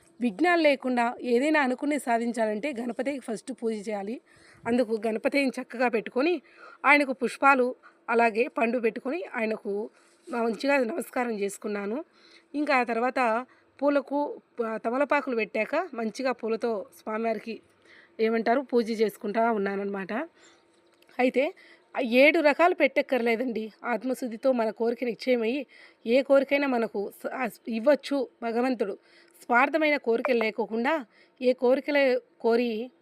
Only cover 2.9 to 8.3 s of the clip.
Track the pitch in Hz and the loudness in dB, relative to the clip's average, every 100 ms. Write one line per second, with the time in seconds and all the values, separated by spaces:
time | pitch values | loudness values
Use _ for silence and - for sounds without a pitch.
2.9 | 226 262 285 240 208 - 247 226 220 196 | -4 -6 -6 -8 -10 -10 -6 -6 -6 -6
3.9 | 208 196 269 _ _ - - 226 247 220 | -8 -6 -10 _ _ -20 -10 0 0 0
4.9 | 226 220 220 269 277 269 254 254 233 247 | -2 -2 -2 0 2 0 -2 -10 -2 0
5.9 | 220 180 247 302 330 - - - - 262 | 0 -2 -2 0 -2 -6 -20 -20 -2 4
6.9 | 285 277 254 226 - 277 269 247 - - | 4 4 -2 -4 2 4 6 2 -2 -16
7.9 | _ - 233 233 | _ -2 2 2